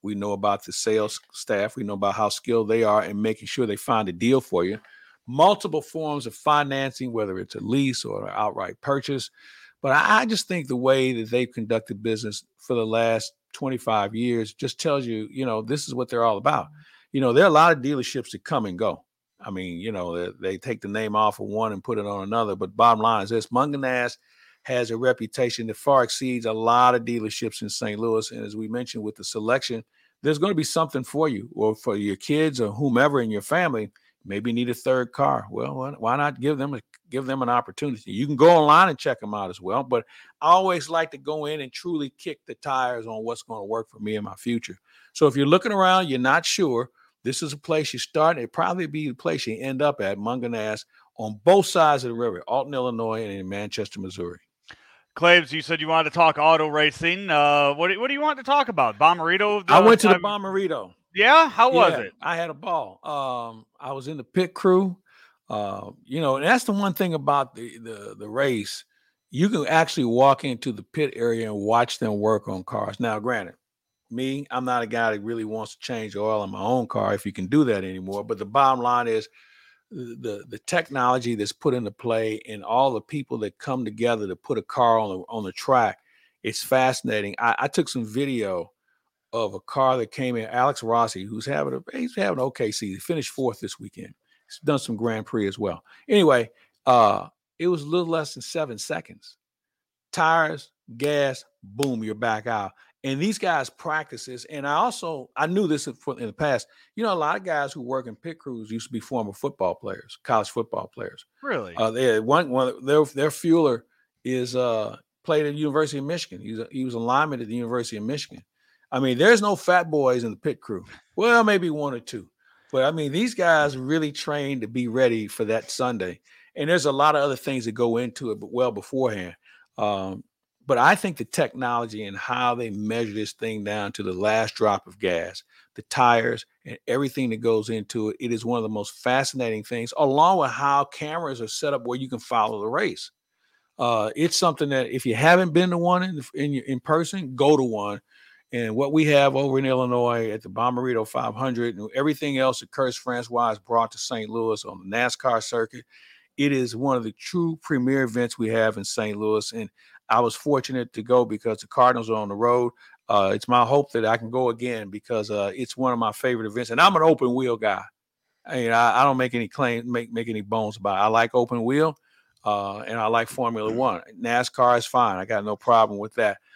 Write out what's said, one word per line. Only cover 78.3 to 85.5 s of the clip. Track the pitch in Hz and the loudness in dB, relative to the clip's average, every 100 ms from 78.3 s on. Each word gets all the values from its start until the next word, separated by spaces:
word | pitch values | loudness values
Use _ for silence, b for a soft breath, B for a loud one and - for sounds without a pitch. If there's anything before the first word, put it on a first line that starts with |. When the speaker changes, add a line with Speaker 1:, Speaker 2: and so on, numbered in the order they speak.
| 107 | -6
Speaker 1:
the | 101 | -2
bottom | 127 135 131 | 2 4 4
line | 120 123 120 | 2 0 2
is | 110 107 b b b b b b | -2 -4 b b b b b b
the, | 196 123 117 123 101 110 | -14 -14 -10 -8 -8 -10
the | 117 - | -16 -4
technology | 175 160 135 123 127 120 | -4 -2 -2 0 2 0
that's | 113 101 | -2 -4
put | - 160 | -2 -2
into | 123 107 | -2 -4
play | 107 120 113 113 107 - | -8 -4 -2 -2 -4 -10
and | 107 | -12
all | 98 117 135 | -2 2 2
the | 117 | 0
people | - 151 135 120 | -6 -10 -6 -6
that | 107 - | -6 -8
come | - 131 | -6 -6
together | 113 107 117 117 101 | -6 -2 -2 -2 -4
to | 90 | -8
put | - 117 | -6 -6
a | |
car | - - 117 113 | -4 2 4 4
on | 107 | 2
the, | 92 90 | -4 -8
on | 117 | -8
the | 98 | -8